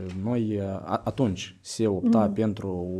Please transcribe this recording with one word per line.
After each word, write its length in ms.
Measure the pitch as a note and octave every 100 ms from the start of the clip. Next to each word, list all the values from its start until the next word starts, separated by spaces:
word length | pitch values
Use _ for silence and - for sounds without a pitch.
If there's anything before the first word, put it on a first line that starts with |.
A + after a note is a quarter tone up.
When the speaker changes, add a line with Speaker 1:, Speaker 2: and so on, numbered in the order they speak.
| F#2 F#2
Speaker 1:
noi, 320 | G#2 B2 A2 G#2
uh, 80 |
a-, 380 | G2 G2 D2+ G2+
atunci 540 | - - B2 F#2 - -
se 260 | - - A2
opta 360 | F#2 A2+ A2+ G#2
Speaker 2:
Mhm. 80 |
Speaker 1:
pentru 540 | G2+ A2 G2 G2 F2+ F2+ F#2